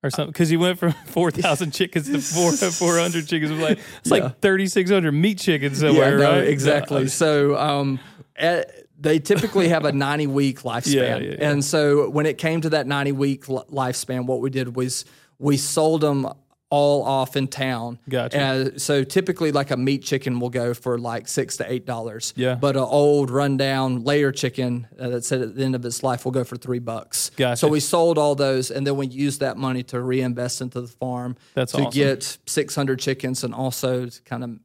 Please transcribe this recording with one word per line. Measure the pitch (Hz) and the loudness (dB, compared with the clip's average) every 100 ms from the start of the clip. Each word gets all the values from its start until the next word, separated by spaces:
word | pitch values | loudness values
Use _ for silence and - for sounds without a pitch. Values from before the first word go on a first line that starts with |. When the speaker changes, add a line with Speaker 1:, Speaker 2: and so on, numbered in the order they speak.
Speaker 1:
or | 147 | -4
something? | - 151 | -4 -6
'Cause | 156 170 | 0 2
you | 165 | 4
went | 180 180 | 2 2
from | 170 | 0
<laughs> | 151 - | -2 -4
four | - 175 | 0 0
thousand | 139 170 147 175 | 0 0 0 -2
chickens | - 180 - 156 | -2 -2 -2 -2
to | 285 | -4
four, | - 165 175 | -2 2 2
Speaker 2:
<laughs> | 269 196 | 2 0
Speaker 1:
four | 165 175 170 | 0 2 2
hundred | 170 170 151 | 2 -2 -2
chickens. | 165 151 | -2 -2
It | |
was | 156 | 0
like, | 160 - - - | 0 0 -4 -10
it's | - | 0
like | - | 2
Speaker 2:
Yeah. | 131 - | 2 0
Speaker 1:
thirty-six | 202 190 196 202 180 | 2 2 2 0 2
hundred | 196 165 | 4 4
meat | 147 190 196 | 4 2 2
chickens | - 156 143 135 | 0 0 0 2
somewhere, | 151 151 135 139 | 4 6 6 6
Speaker 2:
Yeah, | |
no, | 143 170 | 6 4
Speaker 1:
right? | 180 | 4
Speaker 2:
exactly. | 143 139 147 135 143 | 2 4 2 2 -2
Speaker 1:
Yeah. | 135 | 0
Speaker 2:
So, | - 160 147 143 143 | 2 2 4 4 2
um, | 147 143 139 131 - - - - | 0 0 0 -4 -10 -20 -20 -2
at, | 160 175 - - - _ | 0 0 -4 -12 -20 _
they | 151 160 | 2 2
typically | 156 202 208 196 170 | 4 2 2 2 4
have | 165 | 4
a | 151 | 2
Speaker 1:
<laughs> | 139 139 | 0 0
Speaker 2:
ninety-week | 151 147 135 139 131 | 0 0 2 0 0
lifespan. | 127 117 120 | -6 -4 0
Speaker 1:
Yeah, | 139 123 123 | 2 2 0
yeah, | - - | -4 -2
yeah. | 147 | 0
Speaker 2:
And | 143 | 0
so | 139 160 147 143 123 | 0 2 4 4 4
when | 147 156 | 2 0
it | - | 0
came | 165 165 | -2 -2
to | 160 | 0
that | 156 131 | 0 0
ninety-week | 143 139 139 139 135 - | -2 -2 0 0 -2 -4
li-, | 131 - | -6 -4
lifespan, | 139 127 123 - 127 123 | -4 -4 -4 -6 -6 -2
what | 127 | -2
we | 131 | -2
did | 131 123 123 | -4 -4 -4
was | 127 123 - _ _ _ | -4 -6 -10 _ _ _
we | 139 143 | 0 0
sold | 143 - 156 160 | 0 2 2 4
'em | 151 139 131 - _ _ _ | 2 0 -2 -8 _ _ _
all | 147 143 143 | 2 4 4
off | 113 135 131 139 | 2 0 0 -2
in | 135 | -4
town. | - 131 123 117 117 - | -4 -4 -4 -6 -10 -6
Speaker 1:
Gotcha. | 127 120 143 | -4 -2 0
Speaker 2:
Uh, | 139 131 131 139 | 0 0 -2 -4
so | 135 143 | 0 0
typically, | 135 190 185 180 160 | 2 0 0 -2 0
like, | 143 139 | 0 0
a | 131 | -2
meat | 131 139 | 0 -2
chicken | - 135 139 123 | -2 -4 -2 -4
will | 123 | -4
go | 123 120 | -2 -2
for, | 120 - 120 | -4 -4 -4
like, | 120 117 113 | -4 -8 -6
six | - 131 - | -4 -4 -6
to | 87 | -6
eight | 127 - | -6 -6
dollars. | 117 113 110 - - | -8 -8 -8 -10 -2
Speaker 1:
Yeah. | 127 123 | -2 0
Speaker 2:
But | 139 139 | 0 0
an | |
old | 127 147 147 147 135 | 2 4 4 4 2
rundown | 127 143 135 135 135 131 123 | 0 0 2 0 0 0 -2
layer | 117 147 139 | 0 2 2
chicken, | 135 131 120 123 120 117 - | 0 -4 -2 -4 -4 -8 -10
uh, | 127 | -6
that's | 120 120 | -6 -2
at | 131 113 | -2 -4
the | 87 | -2
end | 131 127 | -2 -2
of | |
its | 120 117 | -4 -4
life | 135 120 | -2 -2
will | 127 | -2
go | 131 | -4
for | 120 117 | -4 -8
three | - 123 | -6 -6
bucks. | 120 113 - - - - | -4 -10 -6 -6 -6 0
Speaker 1:
Gotcha. | 127 120 | 0 2
Speaker 2:
So | 147 | 2
we | 151 | 2
sold | 143 180 170 160 | 2 2 4 4
all | 147 | 2
those, | 139 139 131 127 | 2 2 2 -2
and | 139 | -2
then | 139 139 | -2 -2
we | 135 | -4
used | 127 143 139 | -2 -4 0
that | 135 110 | -4 -2
money | 135 127 | -4 -4
to | 120 127 | -4 -6
reinvest | 127 127 127 120 123 - | -2 0 0 -2 -4 -6
into | 127 123 | -6 -8
the | 120 | -12
farm | _ 127 123 123 127 _ | _ -6 -6 -8 -10 _
Speaker 1:
That's | - 127 | -4 -2
Speaker 2:
to | - | 0
Speaker 1:
awesome. | 131 | 0
Speaker 2:
get | 127 139 135 - - - | 2 2 0 -6 -12 -6
six | - 147 | -4 -2
hundred | - 139 131 | -2 -2 -2
chickens | - 131 131 131 | -2 -4 -4 -4
and | 123 | -6
also | 113 131 123 131 127 123 | -6 -6 -4 -2 -2 -4
to | - | -12
kind | _ 120 | _ -10
of | 123 110 | -10 -12